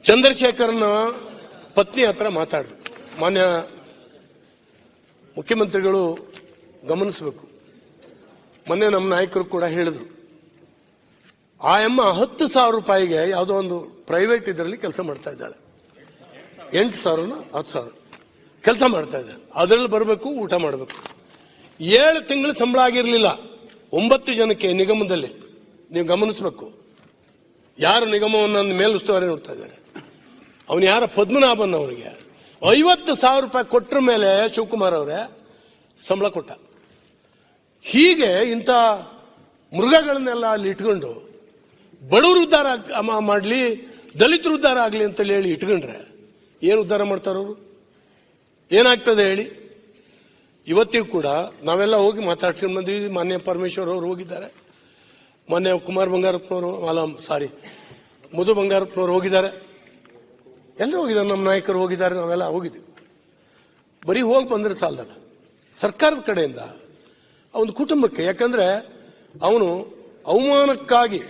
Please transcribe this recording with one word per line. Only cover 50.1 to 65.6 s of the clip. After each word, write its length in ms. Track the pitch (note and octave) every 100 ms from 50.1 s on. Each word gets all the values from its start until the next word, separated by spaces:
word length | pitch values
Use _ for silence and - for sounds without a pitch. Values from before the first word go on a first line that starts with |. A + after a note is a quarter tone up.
| _ _ _ _ _ -
ಇವತ್ತಿಗೂ 380 | F3 A#3 A#3 G#3+
ಕೂಡ 200 | F#3 C#3+ D3 F3 -
ನಾವೆಲ್ಲ 320 | D#3 F3 G3+ A3
ಹೋಗಿ 300 | G3+ G#3+ G3
ಮಾತಾಡ್ಸ್ಕೊಂಡ್ 500 | E3+ F3+ E3 G3 F#3
ಬಂದ್ವಿ. 340 | F#3 G3+ G3+
ಮಾನ್ಯ 280 | F#3 F3 F#3
ಪರಮೇಶ್ವರ್ 520 | F3+ F3 F#3 F3+ F3
ಅವರು 180 | F#3 F3
ಹೋಗಿದ್ದಾರೆ, 460 | F3+ F3+ F3 - - _ _ _ _ _ _ _ _ -
ಮಾನ್ಯ 300 | E3+ F#3+ F3+
ಕುಮಾರ್ 300 | - F#3 F#3
ಬಂಗಾರಪ್ಪನವರು, 800 | F3+ F#3+ F3+ F#3 F#3 F3 F#3 E3+
ಅಲ್ಲ, 320 | E3 D#3+ D3 -
ಸಾರಿ, 200 | D3 C#3+ - - - - - _ _ - D#3+
ಮಧು 160 | F#3
ಬಂಗಾರಪ್ಪನವರು 600 | G#3 G3 G3 F#3+ F#3 F3+
ಹೋಗಿದ್ದಾರೆ, 560 | F#3 F#3 F#3+ F#3+ - - - _ _ _ - _ _ _ - _ -
ಎಲ್ಲರೂ 220 | A3 F4+
ಹೋಗಿದ್ದಾರೆ, 260 | D4 G#3+ G3+
ನಮ್ಮ 180 | G3 F#3+
ನಾಯಕರು 340 | F#3+ F#3+ F#3
ಹೋಗಿದ್ದಾರೆ, 360 | F#3 F3+ F#3 F3+
ನಾವೆಲ್ಲ 280 | E3+ F3
ಹೋಗಿದ್ವಿ. 380 | E3+ E3 F3 - - - _ _ _ _ _ _ _ _ _ _ D#3
ಬರೀ 160 | G3+
ಹೋಗಿ 280 | A#3+ C4 B3+
ಬಂದ್ರೆ 240 | A3 G#3+
ಸಾಲದಲ್ಲ, 380 | F#3+ E3+ C3+ A#2 - - _ _ _